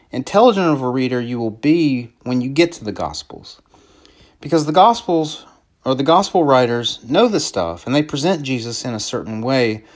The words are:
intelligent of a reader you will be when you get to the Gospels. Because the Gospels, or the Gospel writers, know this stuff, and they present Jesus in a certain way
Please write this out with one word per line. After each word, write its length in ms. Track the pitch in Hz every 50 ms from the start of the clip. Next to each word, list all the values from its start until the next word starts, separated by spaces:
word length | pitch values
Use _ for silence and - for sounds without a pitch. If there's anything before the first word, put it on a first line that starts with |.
| _ _
intelligent 560 | - 123 127 - - 202 233 254 220 196 185
of 160 | 165 151 135 131
a 80 | 127
reader 300 | 123 131 127 127 127 123
you 180 | 120 117 123 120
will 120 | 117 113
be 640 | 107 110 - 147 160 170 160 147 131 123 120 117 _ _ -
when 180 | 123 127 127 123
you 80 | 131
get 220 | 139 147 170 170 -
to 120 | - 110
the 80 | 110 98
Gospels. 720 | - 87 - - - - - - - - - - - _ _ _ _ _ _ _ _ _ _ _ _ _ _ _ _
Because 260 | - 143 165 165 147
the 60 | 147 151
Gospels, 720 | 185 190 226 233 - - - 175 165 156 151 - - - - - _ _ _ _ _ -
or 100 | 123 135
the 80 | 127 139
Gospel 420 | 147 165 185 202 - - 190 160
writers, 580 | 143 135 127 127 117 120 120 120 117 - - - 117
know 180 | 139 180 233
this 200 | 247 208 165 -
stuff, 400 | - - - 87 85 85 87 -
and 80 | 120 127
they 80 | 147 151
present 400 | 151 - 139 139 180 196 160 147
Jesus 420 | 131 135 120 110 120 117 - -
in 80 | 131 117
a 80 | 107
certain 400 | - - - 117 80 98 110 110
way 440 | 113 127 135 135 123 113 107 107 - - -